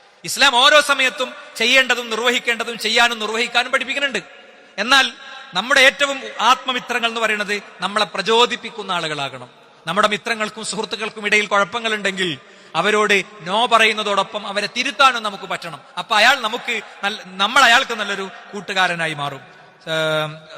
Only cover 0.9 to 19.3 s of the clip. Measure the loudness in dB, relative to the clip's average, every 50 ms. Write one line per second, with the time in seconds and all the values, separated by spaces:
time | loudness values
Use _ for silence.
0.9 | 2 0 0 -2 -2 -4 -6 -8 -8 -12 -18 -12 -6 -4 0 2 4 4 4 4
1.9 | 0 -2 -4 -6 -4 -2 0 0 0 0 0 -2 -2 -2 -4 -8 -6 -6 -4 0
2.9 | 2 2 2 2 2 -2 -4 -4 -2 -2 -2 -2 -2 -2 -2 0 -2 -2 -2 -4
3.9 | -4 -4 -4 -2 -4 -6 -8 -10 -16 -20 -20 -20 -20 -20 -20 -12 _ -6 0 2
4.9 | 4 4 2 2 -2 -10 -18 -18 -18 -18 -14 -8 -6 -4 -2 2 4 6 6 6
5.9 | 4 2 0 -2 -2 -4 -8 -10 -6 0 2 2 2 2 0 -4 -6 -6 -4 -6
6.9 | -4 -2 -2 -2 -2 -2 -2 0 0 -2 -2 -4 -6 -6 -8 -12 -10 -8 -6 -2
7.9 | -2 -2 -2 -2 -2 -4 0 2 4 4 4 4 0 -4 -10 -10 -12 -10 -8 -6
8.9 | -4 -4 -4 -4 -6 -6 -8 -8 -10 -12 -16 -18 -20 _ -20 _ _ _ -8 -4
9.9 | 0 2 2 2 2 0 -2 -4 -4 -4 -4 -6 -6 -8 -10 -8 -6 -6 -6 -6
10.9 | -6 -8 -8 -8 -8 -6 -2 2 2 2 2 2 2 2 2 0 -2 -4 -4 -2
11.9 | -2 -2 -2 -2 -2 -2 -2 -4 -4 -6 -10 -18 -20 -20 -14 -6 -2 0 2 2
12.9 | 4 4 4 4 2 2 0 -2 -10 -14 -8 -4 -2 0 2 4 4 6 6 4
13.9 | 2 0 -2 0 0 0 0 0 -4 -10 -8 -6 -4 -4 -4 -4 -2 -4 -4 -2
14.9 | 2 4 4 4 4 2 -4 -6 -8 -8 -8 -8 -8 -8 -8 -10 -14 -16 -18 -12
15.9 | -10 -8 -4 0 2 4 6 4 4 2 0 -4 -6 -6 -6 -6 -6 -6 -8 -10
16.9 | -10 -6 -6 -6 -6 -6 -10 -10 -6 -4 -2 0 4 6 6 6 6 4 4 0
17.9 | -4 -6 -6 -6 -6 -6 -8 -8 -12 -16 -18 -14 -14 -12 -10 -4 -2 0 0 0
18.9 | 0 -2 -4 -4 -4 -6 -6 -8